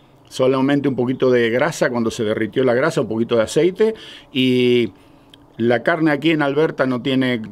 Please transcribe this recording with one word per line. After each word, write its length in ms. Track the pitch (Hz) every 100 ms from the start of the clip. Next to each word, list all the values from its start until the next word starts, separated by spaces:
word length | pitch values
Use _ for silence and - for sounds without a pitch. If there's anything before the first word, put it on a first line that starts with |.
| _ _ -
solamente 600 | - 131 135 131 143 143
un 80 | 127
poquito 340 | 123 127 131
de 200 | 123 117
grasa 400 | 120 151 151 156
cuando 200 | 120 113
se 140 | -
derritió 400 | 107 107 110 135
la 100 | 131
grasa, 260 | 120 156 160
un 60 | 110
poquito 280 | 110 113 117
de 60 |
aceite 520 | 110 151 170 185 220 220 - - -
y 600 | 135 127 127 123 123 110 - - - _ - - -
la 260 | 117 120
carne 280 | 113 165 160
aquí 200 | 143 156
en 100 | 160
Alberta 460 | 143 139 156 156 131
no 160 | 127
tiene, 360 | 127 131 127 120 107